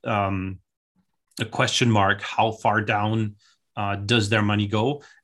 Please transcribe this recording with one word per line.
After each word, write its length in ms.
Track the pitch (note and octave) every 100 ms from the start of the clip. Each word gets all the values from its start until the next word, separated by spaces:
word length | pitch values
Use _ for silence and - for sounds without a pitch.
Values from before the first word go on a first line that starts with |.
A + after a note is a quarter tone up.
um, 560 | - G#2+ G2 F#2+ F#2+ F#2 _ _ _ _ _ _ _ -
a 60 | A#2
question 460 | - B2 - B2
mark, 300 | G#2+ G2 G#2
how 300 | - - A2+
far 280 | A2 A#2 G#2+
down, 540 | G#2+ G#2 G#2+ A2 G#2+ G#2 _ _ _ -
uh, 220 | G2+ G2
does 320 | G2+ A#2 G2+
their 120 | A2
money 240 | G#2 G#2 G2+
go? 380 | G#2+ A#2+ C#3+ - _